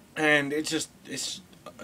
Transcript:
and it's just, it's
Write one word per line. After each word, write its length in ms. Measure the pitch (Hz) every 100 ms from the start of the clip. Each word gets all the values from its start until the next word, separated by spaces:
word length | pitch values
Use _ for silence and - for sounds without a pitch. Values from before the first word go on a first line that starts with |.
| - -
and 380 | 151 147 139
it's 160 | 147 151
just, 200 | 156 - - -
it's 360 | - - - - - - -